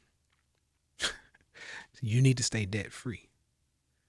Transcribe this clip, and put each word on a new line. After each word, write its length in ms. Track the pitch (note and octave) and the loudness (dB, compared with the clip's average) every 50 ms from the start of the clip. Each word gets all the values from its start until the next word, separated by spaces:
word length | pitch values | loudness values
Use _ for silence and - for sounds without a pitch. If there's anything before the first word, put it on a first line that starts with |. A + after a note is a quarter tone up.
| _ _ _ _ _ _ _ _ _ _ _ _ _ _ _ _ _ _ _ - | _ _ _ _ _ _ _ _ _ _ _ _ _ _ _ _ _ _ _ -6
<laughs> 100 | - - - - - _ _ _ _ _ - - - - - - - - - - | -6 -6 -6 -8 -16 _ _ _ _ _ -20 -20 -18 -16 -16 -16 -18 -20 -10 -6
You 220 | - G#2+ G#2+ B2+ | -2 2 4 6
need 140 | C3+ C3 B2+ | 6 6 6
to 80 | B2 A#2 | 4 0
stay 200 | - - A2+ G#2 | -2 0 -2 -2
debt 280 | F#2 G#2+ G#2 G2 - | -2 -2 -4 -6 -8
free. 360 | - - - B2+ F#2+ - - _ _ _ _ _ _ _ _ _ _ _ _ _ _ _ _ | -10 -10 -10 -10 -10 -10 -14 _ _ _ _ _ _ _ _ _ _ _ _ _ _ _ _